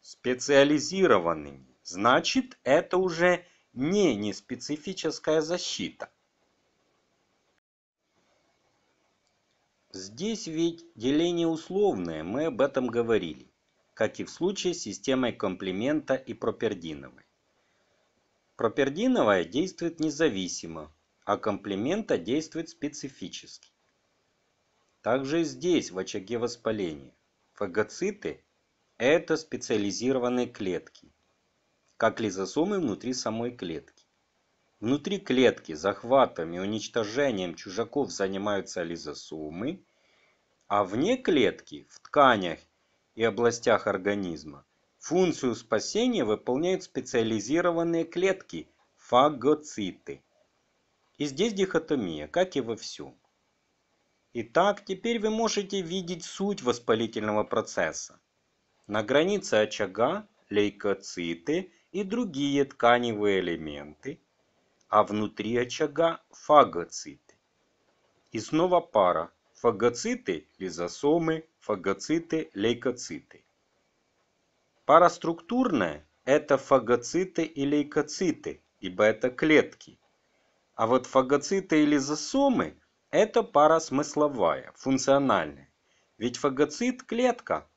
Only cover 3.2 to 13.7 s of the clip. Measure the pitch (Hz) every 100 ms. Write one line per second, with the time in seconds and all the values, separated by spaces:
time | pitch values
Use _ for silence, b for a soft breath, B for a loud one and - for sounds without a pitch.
3.2 | 175 175 b b b 117 143 202 180 104
4.2 | 104 92 - 123 - 147 - 185 160 156
5.2 | - 160 156 175 - - 90 - - _
6.2 | _ _ _ _ _ _ _ _ _ _
7.2 | _ _ _ _ _ _ _ _ _ _
8.2 | _ _ _ _ _ _ _ _ _ _
9.2 | _ _ _ _ _ _ _ 92 95 113
10.2 | 202 220 165 156 170 165 - - 123 147
11.2 | 175 170 165 160 - 185 202 117 85 78
12.2 | 82 120 160 117 135 135 127 117 117 110
13.2 | 87 73 - _ _